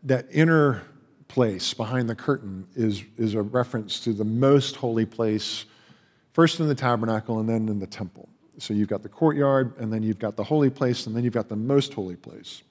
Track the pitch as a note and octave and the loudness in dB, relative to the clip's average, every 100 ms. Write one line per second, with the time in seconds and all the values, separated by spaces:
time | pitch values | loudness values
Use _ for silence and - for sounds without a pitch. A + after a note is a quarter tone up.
0 | C#3 C3 - C#3 D#3+ D#3+ D3 A2+ - - | 0 0 0 2 6 6 4 2 -6 -20
1 | _ _ _ - A#2 F#2 - - A2 B2+ | _ _ _ 0 2 2 -6 -6 -4 -2
2 | A#2 A2+ - C#3 G#2 F#2+ F#2+ - A2 G2 | -2 -4 -2 -4 -4 -12 -12 -2 -2 -2
3 | G2+ - A2+ G#2+ G#2 B2 A#2+ A#2+ G#2 - | -10 -4 -2 -2 -2 -2 -2 -4 -6 -8
4 | - G#2 G#2+ A2+ C3+ C#3+ C3+ - B2 A2+ | -4 -2 -2 2 6 6 4 -4 -4 0
5 | A2 - A2+ G#2+ - - - _ _ _ | -2 -2 -2 0 -4 -10 -12 _ _ _
6 | _ _ _ - E3 - D#3 C3+ B2+ A#2+ | _ _ _ 4 4 4 -2 0 0 0
7 | A2+ A2 - A2+ A2 A2+ A2 G#2 F#2+ - | 0 -2 -2 -2 0 0 0 -4 -6 -10
8 | G2 - - _ _ - - G#2 G#2 G2+ | -12 -12 -20 _ _ -18 -4 -2 0 -2
9 | G#2 - D#3+ C#3+ C#3 C3+ C3 - A2+ A2 | -8 0 2 4 4 4 2 -4 -6 -2
10 | G#2+ G#2 A2 - G2+ D3+ C#3+ C3+ B2+ A#2+ | -2 -2 -4 -6 -2 2 2 2 -2 -2
11 | - A2+ A#2+ A2+ G#2 G#2+ A2+ C#3 C#3 - | -4 -2 -2 -2 -4 -6 2 2 2 -6
12 | F#2+ F2 - - - - _ | -8 -10 -16 -20 -18 -20 _